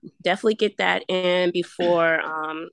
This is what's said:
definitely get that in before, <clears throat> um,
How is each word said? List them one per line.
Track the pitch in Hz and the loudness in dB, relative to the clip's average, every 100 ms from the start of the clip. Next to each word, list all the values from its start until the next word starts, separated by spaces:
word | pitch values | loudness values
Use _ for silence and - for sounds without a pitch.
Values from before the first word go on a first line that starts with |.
| - - | -20 -6
definitely | 180 190 220 | -2 0 0
get | 220 208 - | 2 0 0
that | 185 180 - | 0 0 -2
in | 185 180 180 180 | 0 2 2 2
before, | 175 170 - 175 170 165 160 | 0 -4 -2 2 4 4 2
<clears throat> | |
um, | 156 156 156 160 165 | -2 -6 -6 -8 -10